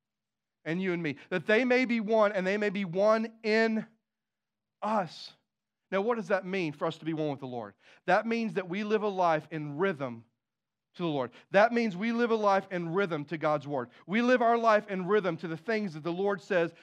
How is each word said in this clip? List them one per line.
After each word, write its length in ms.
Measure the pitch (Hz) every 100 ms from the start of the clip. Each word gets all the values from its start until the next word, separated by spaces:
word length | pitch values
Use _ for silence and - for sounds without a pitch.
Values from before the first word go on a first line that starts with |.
| _ _ _ _ _ _
and 160 | 156 175
you 140 | 190
and 80 | 175
me. 140 | 156 - -
That 160 | 180 -
they 180 | 214 254
may 200 | 247 254
be 160 | 233
one, 320 | 208 220 208
and 120 | 202 185
they 120 | 208
may 120 | 208
be 160 | 196 185
one 460 | 185 208 220 226 -
in 460 | 214 220 226 220 - _ _ _ _ _ _ _ _ _
us. 480 | 208 220 170 - - - _ _ _ _ _
Now, 100 | 190
what 160 | 220 226
does 100 | 180
that 180 | 190 185
mean 280 | 190 160
for 120 | 147 165
us 120 | 160
to 60 | 156
be 80 |
one 180 | 156 151
with 80 | 131
the 80 | 131
Lord? 260 | 123 101 - _ - -
That 220 | 196 226
means 260 | 233 220
that 160 | 170 180
we 140 | 196
live 180 | 208 214
a 60 | 208
life 400 | 185 175 151 147
in 300 | 160 147 143
rhythm 440 | 196 147 131 117 - _ _ _ _ _ _ -
to 60 |
the 80 | 170
Lord. 220 | 143 123 - _
That 240 | 190 233
means 240 | 233 226 175
we 140 | 226
live 180 | 233 233
a 60 | 220
life 320 | 202 190 -
in 240 | 180 165
rhythm 320 | 185 196 151 -
to 120 | 165
God's 260 | 156 151 135
Word. 240 | 139 120 - -
We 160 | 220
live 220 | 240 254
our 140 | 233 233
life 280 | 226 208 208
in 180 | 185 180
rhythm 300 | 214 190 160
to 100 | 180
the 100 | 160
things 380 | - 214 202 151
that 80 |
the 80 | 160
Lord 300 | 170 202 202
says, 300 | - 180 165 -